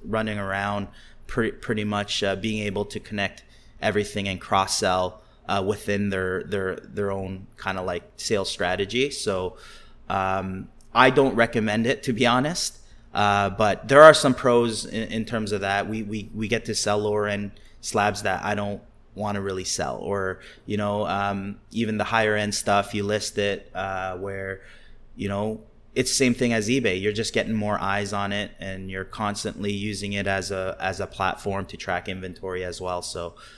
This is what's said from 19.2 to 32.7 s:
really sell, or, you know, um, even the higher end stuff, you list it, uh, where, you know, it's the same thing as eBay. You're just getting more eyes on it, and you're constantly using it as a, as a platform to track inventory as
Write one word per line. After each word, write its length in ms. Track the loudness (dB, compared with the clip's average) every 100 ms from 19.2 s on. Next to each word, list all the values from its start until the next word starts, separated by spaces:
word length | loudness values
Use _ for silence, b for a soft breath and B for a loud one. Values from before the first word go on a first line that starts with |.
| -4 -4
really 240 | -4 -4
sell, 320 | -4 -4 -4 -4
or, 440 | -4 -2 -2 -6 B B -6
you 100 | -2
know, 300 | 0 0 0
um, 500 | 0 -2 -2 -6 -12 -8
even 260 | -2 -2 0
the 60 |
higher 300 | 0 2 4 2
end 180 | 0
stuff, 400 | -2 2 2 2
you 80 | -2
list 360 | 0 -2 -2 0
it, 320 | 0 -2 -6
uh, 420 | -8 -6 -4 -6 -6
where, 440 | -8 -6 -6 -8 B B B B -20 -6
you 120 | -4
know, 340 | -2 -2 -6 -12 -20 -6
it's 160 | -2 0
the 60 | 2
same 180 | 2
thing 180 | 2 2
as 160 | 2 2
eBay. 320 | 2 2 0
You're 120 | 0
just 180 | -2 -2
getting 220 | -2 0
more 260 | -2 0 -2
eyes 320 | -2 -2 -2
on 200 | -4 -2
it, 180 | -4 -6 -10
and 300 | -12 -10 -8
you're 140 | -8 -10
constantly 640 | -4 -4 -2 -6 -4 -4
using 400 | -2 -4 -4 -4
it 140 | -2 0
as 240 | -2 -2
a, 260 | -4 -4 -4
as 220 | -4 -4
a 60 | -8
platform 580 | -2 -2 -2 -4 -4 -6
to 100 | -10
track 300 | -4 -4 -4
inventory 540 | -8 -10 -10 -8 -6
as 140 | -6